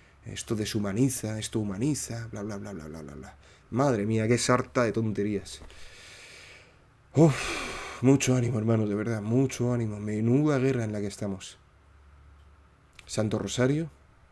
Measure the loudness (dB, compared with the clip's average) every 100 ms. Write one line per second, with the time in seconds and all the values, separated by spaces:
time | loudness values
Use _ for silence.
0 | -20 -20 -14 -10 -4 -4 -2 -2 -2 0
1 | 0 0 -4 -6 -4 -4 -4 -2 -2 -2
2 | -6 -8 -10 -10 -8 -8 -10 -12 -12 -12
3 | -12 -14 -16 -20 -20 -20 -4 2 4 4
4 | 2 2 4 4 4 2 2 0 2 2
5 | 0 0 -2 -2 -6 -14 -16 -16 -16 -18
6 | -20 -20 -20 -20 -20 -20 -20 -20 _ _
7 | _ 6 6 6 -2 -6 -8 -10 -12 2
8 | 4 6 4 2 2 0 2 2 2 0
9 | -2 -2 0 2 2 0 -2 0 -2 -4
10 | -4 0 2 4 4 2 2 0 -2 -4
11 | -6 -6 -6 -6 -10 -20 _ _ _ -20
12 | -20 -20 -20 -20 -20 -20 _ _ _ -20
13 | -8 -2 0 0 -2 0 2 0 -4 -10
14 | -20 _ _